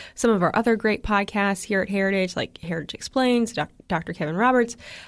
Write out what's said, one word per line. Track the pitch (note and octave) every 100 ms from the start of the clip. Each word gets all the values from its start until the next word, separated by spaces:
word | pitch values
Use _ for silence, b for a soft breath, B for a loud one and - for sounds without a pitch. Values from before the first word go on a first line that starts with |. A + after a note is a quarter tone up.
| B
Some | - A#3
of | G3+
our | F3 A3
other | A#3 A3
great | A3 G#3
podcasts | - G3+ G3+ G#3 G3+ F#3+
here | - G3
at | F#3+
Heritage, | G3 F#3+ G3 F#3 -
like | A2+ -
Heritage | E3 E3 C#3+
Explains, | - - C4 B3+ A#3+ A3+
Doc-, | D3 D3+ _ -
Doctor | E3 E3
Kevin | E3+ D3+ F3
Roberts, | B3 B3+ A#3+ - B B